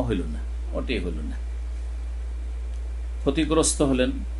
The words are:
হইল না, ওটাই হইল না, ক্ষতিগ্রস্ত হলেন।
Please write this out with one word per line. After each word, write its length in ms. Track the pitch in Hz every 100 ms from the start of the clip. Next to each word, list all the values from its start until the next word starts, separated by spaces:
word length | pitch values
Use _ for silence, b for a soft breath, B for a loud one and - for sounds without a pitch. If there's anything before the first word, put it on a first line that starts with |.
| 117
হইল 120 | 95 -
না, 60 | - - - -
ওটাই 240 | 156 147 107
হইল 140 | 87 78 -
না, 60 | - - - - - - - - - - - - - - - - - - -
ক্ষতিগ্রস্ত 580 | 139 156 151 160 - -
হলেন। 280 | 139 127 127 - -